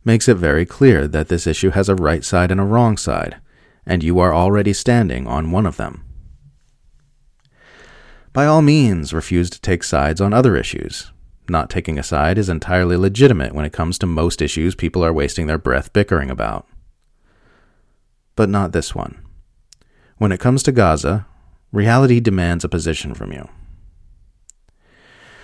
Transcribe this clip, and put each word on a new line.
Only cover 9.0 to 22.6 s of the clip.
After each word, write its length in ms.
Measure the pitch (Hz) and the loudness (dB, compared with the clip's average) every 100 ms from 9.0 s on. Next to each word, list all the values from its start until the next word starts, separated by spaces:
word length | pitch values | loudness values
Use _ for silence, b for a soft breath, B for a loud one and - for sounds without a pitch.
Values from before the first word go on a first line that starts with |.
| 71 | -4
refuse 380 | 78 - 90 87 | -6 -2 -2 -2
to 100 | - | -4
take 240 | - 90 | -4 -2
sides 380 | - 71 71 80 | 0 0 0 0
on 140 | 101 110 | 2 4
other 200 | 127 76 | 4 2
issues. 560 | - - 50 - - - - - - | -2 -8 -10 -12 -18 -20 -20 -18 -4
Not 220 | 82 - | -4 -2
taking 300 | 90 87 73 | -6 -6 -6
a 40 | |
side 360 | - 76 78 101 | -4 0 0 0
is 100 | 95 | -2
entirely 480 | 80 - 90 90 87 | -4 -2 0 2 2
legitimate 560 | 95 104 135 92 65 | 0 4 4 4 -2
when 120 | 73 73 | -6 -6
it 80 | |
comes 260 | - 85 87 | -4 -6 -4
to 80 | 90 | -4
most 340 | 80 85 - | -2 -2 -2
issues 320 | 78 - 82 | -4 -2 -4
people 320 | - 82 - 82 | -2 -4 -2 0
are 80 | |
wasting 320 | 80 71 - 76 | 0 -2 -4 -6
their 140 | 76 | -4
breath 340 | 65 65 - | -2 -2 0
bickering 380 | - 101 85 67 | -2 0 0 -2
about. 360 | 64 53 50 - - - _ _ _ _ _ _ _ _ _ _ _ _ _ _ - | -6 -6 -8 -12 -20 -20 _ _ _ _ _ _ _ _ _ _ _ _ _ _ -2
But 140 | 104 | 0
not 220 | 101 90 | 0 0
this 240 | 85 - - | -4 -4 -8
one. 280 | - - - - - _ _ _ _ _ _ - | -10 -12 -20 -20 -20 _ _ _ _ _ _ -2
When 140 | 104 | -2
it 80 | 92 | 0
comes 240 | 123 131 | 0 2
to 80 | 147 | 2
Gaza, 560 | 123 92 76 73 101 - - - _ - | 4 4 2 0 -2 -6 -20 -20 _ -8
reality 480 | 104 107 123 135 120 | -2 2 4 4 4
demands 440 | 113 92 87 85 | 2 0 0 -2